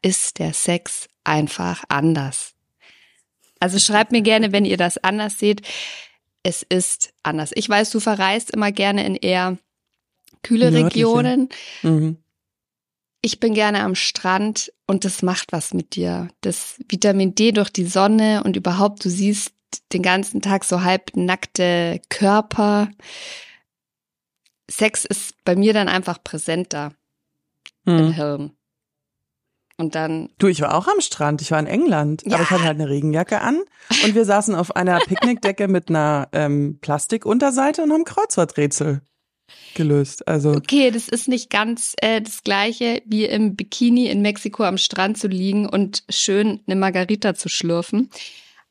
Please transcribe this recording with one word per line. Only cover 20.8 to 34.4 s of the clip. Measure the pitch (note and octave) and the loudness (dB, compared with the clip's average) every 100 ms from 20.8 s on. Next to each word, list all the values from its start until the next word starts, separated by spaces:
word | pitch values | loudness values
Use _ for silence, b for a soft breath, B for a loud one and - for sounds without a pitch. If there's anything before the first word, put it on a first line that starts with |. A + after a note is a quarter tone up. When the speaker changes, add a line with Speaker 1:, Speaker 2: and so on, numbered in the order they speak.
Speaker 1:
halbnackte | F#3 F#3+ - G3 F3+ F#3+ - - F3+ F3 E3+ F3 - | 2 0 -2 -4 -2 -2 -4 -2 0 0 -2 -6 -8
Körper. | - G3 G#3 G#3+ - G#3 G#3 G#3 - B B B B B B _ _ _ _ _ _ _ _ _ _ - | 0 2 2 0 0 2 2 0 -6 B B B B B B _ _ _ _ _ _ _ _ _ _ -14
Sex | - G#3+ G#3+ | -2 -2 -2
ist | - G3+ - - | -4 -6 -8 -6
bei | - F3+ | -2 2
mir | G#3 | 4
dann | G#3+ G3 | 2 0
einfach | F#3 F#3 F3 | -2 -2 -8
präsenter | - D#3 - E3 F3+ D3 D3 D3 _ _ _ _ _ _ - _ | -10 -10 -4 -4 -4 -8 -10 -12 _ _ _ _ _ _ -20 _
im | - E3+ D#3+ | 2 4 4
Speaker 2:
Mhm. | |
Speaker 1:
Hirn. | D#3+ D3 C#3+ D3 - _ _ _ _ _ _ _ _ _ _ _ - | 2 -4 -6 -10 -14 _ _ _ _ _ _ _ _ _ _ _ -8
Und | D#3+ | -6
dann | D#3+ D#3+ D#3+ - - | -4 -4 -4 -8 0
Speaker 2:
Du, | G3 | 0
ich | D#3 | 2
war | D3 | 0
auch | E3+ C4+ | 0 2
am | G4+ | 0
Strand. | - - D3 D3 | -2 -2 -2 -2
Ich | D3+ | -2
war | D#3 | -2
in | D3+ | 0
England. | G#3+ E4 D#3+ D3 D#3 - | 0 2 2 0 -2 -2
Speaker 1:
Ja. | |
Speaker 2:
Aber | F3 | 0
ich | D#3+ | 2
hatte | F3+ | 2
halt | E3 D3+ | 0 0
eine | D3 | -2
Regenjacke | C#3+ D3+ D#3 F#3 G#3 | 0 0 0 0 -2
an | - D#4 G4 B B A#3 | 0 -2 -4 B B 0
und | G#3 | 2
wir | G#3+ G#3 | 2 4
saßen | G3+ | 2